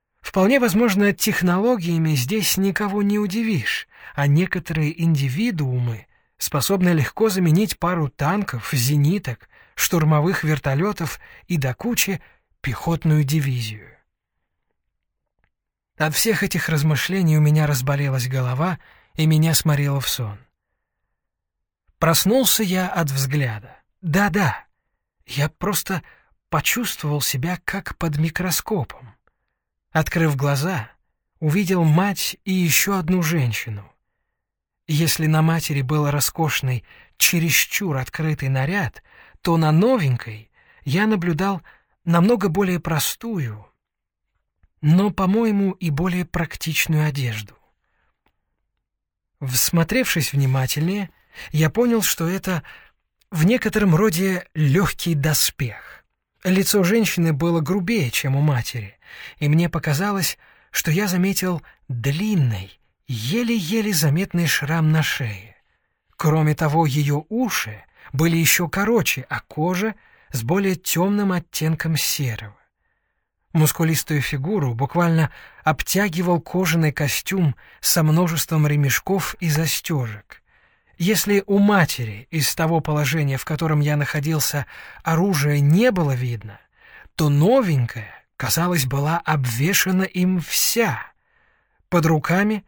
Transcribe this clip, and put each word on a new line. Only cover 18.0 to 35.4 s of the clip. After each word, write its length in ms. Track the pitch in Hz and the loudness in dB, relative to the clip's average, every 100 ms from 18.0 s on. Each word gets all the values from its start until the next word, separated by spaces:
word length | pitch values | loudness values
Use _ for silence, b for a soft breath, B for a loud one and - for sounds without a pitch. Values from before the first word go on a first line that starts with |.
| 143 131 123 | 0 -2 -2
голова — 520 | 131 123 127 175 170 b b b b | -2 -2 -2 -2 -4 b b b b
и 80 | 156 | 2
меня 280 | 156 160 | 4 4
сморило 460 | 151 156 143 143 139 | 2 2 0 0 -2
в 80 | - | -4
сон. 320 | - 110 101 _ _ _ _ _ _ _ _ _ _ _ _ _ _ _ - | -6 -6 -10 _ _ _ _ _ _ _ _ _ _ _ _ _ _ _ -2
Проснулся 640 | 160 160 190 254 240 - | 2 2 4 4 4 2
я 240 | 196 185 180 | 0 0 -2
от 220 | 175 151 | -2 -2
взгляда. 680 | 135 135 147 127 107 - - _ _ | -2 0 0 -2 -4 -12 -20 _ _
Да-да, 640 | 170 175 202 208 160 - - _ _ _ _ _ - | -2 2 2 2 0 -2 -12 _ _ _ _ _ -10
я 240 | 135 151 | -4 -4
просто 540 | - 190 185 - 180 - b b b - | -2 -4 -4 -4 -6 -8 b b b -6
почувствовал 720 | 156 - 240 226 - 151 147 | -4 -2 -2 -4 -4 -4 -2
себя 400 | - 131 160 175 - | -2 -2 -4 -4 -6
как 320 | 196 - - | -8 -8 -6
под 200 | 165 147 | -4 -2
микроскопом. 1000 | 160 - 180 - - 202 117 - 117 - _ _ _ _ _ _ _ | -2 -2 -4 -4 -2 -4 -4 -10 -20 -20 _ _ _ _ _ _ _
Открыв 440 | 160 156 170 160 135 | -2 0 0 0 0
глаза, 560 | 143 139 170 165 107 _ _ _ _ - | 0 0 -2 -4 -8 _ _ _ _ -6
увидел 440 | 156 180 180 185 | -2 0 2 2
мать 540 | 160 160 202 185 - - - | 4 4 2 -2 -6 -6 -4
и 80 | |
ещё 440 | 185 170 - 202 190 | 0 2 2 2 0
одну 260 | 165 185 | 0 0
женщину. 680 | 160 170 123 107 117 104 - _ _ _ _ _ _ _ _ _ - | 2 0 0 -2 -8 -12 -14 _ _ _ _ _ _ _ _ _ -4
Если 400 | 151 165 - 156 | 0 0 0 2
на 160 | 156 | 4